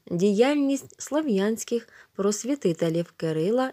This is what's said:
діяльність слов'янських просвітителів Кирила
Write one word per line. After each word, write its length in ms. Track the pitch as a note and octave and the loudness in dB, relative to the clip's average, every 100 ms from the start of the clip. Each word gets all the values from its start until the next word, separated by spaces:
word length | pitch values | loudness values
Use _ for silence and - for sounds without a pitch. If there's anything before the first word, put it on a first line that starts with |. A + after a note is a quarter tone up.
| - | -6
діяльність 920 | F3 G3+ G3 B3+ D4 C#4 C4+ - - | 0 2 4 4 4 0 -2 -6 -16
слов'янських 840 | - C#4+ D#4 G3 G3+ A3 - A#3 - - - | -4 -2 0 2 0 -2 -4 -6 -6 -20 -18
просвітителів 960 | - G3 G#3 A#3 C#4+ F#3 D#3+ E3+ D#3+ E3+ - | -2 -2 -2 -4 -2 0 0 0 0 -4 -4
Кирила 560 | E3 D#3 E3+ A#3+ C4 | -4 -2 0 0 0